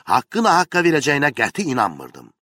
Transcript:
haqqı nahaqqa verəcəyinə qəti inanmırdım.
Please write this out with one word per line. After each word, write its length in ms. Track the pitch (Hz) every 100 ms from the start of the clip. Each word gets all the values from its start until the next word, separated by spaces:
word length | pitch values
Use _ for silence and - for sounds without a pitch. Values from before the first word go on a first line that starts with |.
haqqı 360 | - 117 - 220
nahaqqa 380 | 226 175 175 180
verəcəyinə 500 | 175 160 139 143 143 123
qəti 240 | 113 -
inanmırdım. 720 | 190 127 101 73 65 69 58 _